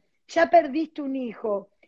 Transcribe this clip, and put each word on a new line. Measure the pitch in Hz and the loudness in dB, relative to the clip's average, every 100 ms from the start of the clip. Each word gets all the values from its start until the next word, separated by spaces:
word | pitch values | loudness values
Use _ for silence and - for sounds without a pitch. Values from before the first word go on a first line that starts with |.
| _ _ - | _ _ -6
ya | 330 339 | -2 4
perdiste | 339 302 277 311 - | 4 4 -2 -6 -8
un | 277 269 | -8 -6
hijo, | 247 190 220 202 196 _ | -8 -8 -6 -6 -6 _